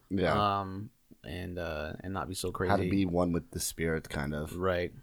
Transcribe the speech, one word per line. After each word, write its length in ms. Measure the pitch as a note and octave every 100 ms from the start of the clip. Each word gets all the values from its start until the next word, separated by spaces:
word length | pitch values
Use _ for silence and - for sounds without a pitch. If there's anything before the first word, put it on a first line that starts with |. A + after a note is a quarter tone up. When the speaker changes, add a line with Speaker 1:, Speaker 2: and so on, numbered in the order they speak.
| -
Speaker 1:
Yeah. 500 | F#2+ F2 F#2+ G#2 G2+
Speaker 2:
Um, 300 | G2 F#2+ G#2+ _ _ -
and, 340 | - F2+ F2+ F2+
uh, 340 | E2 D2+ D2+ -
and 120 | F#2
not 160 | F#2+ D2
be 60 |
so 140 | F2+ F2+
Speaker 1:
How 280 | - F#2 G2
to 60 |
Speaker 2:
crazy. 80 | F2+
Speaker 1:
be 160 | G2 F#2+
one 260 | F2 F2
with 180 | E2+ -
the 100 | F2+
spirit, 480 | - - E2 D#2+ -
kind 260 | - C#2+
of. 220 | D2+ D#2 F2
Speaker 2:
Right. 360 | F#2 F2+ F2 -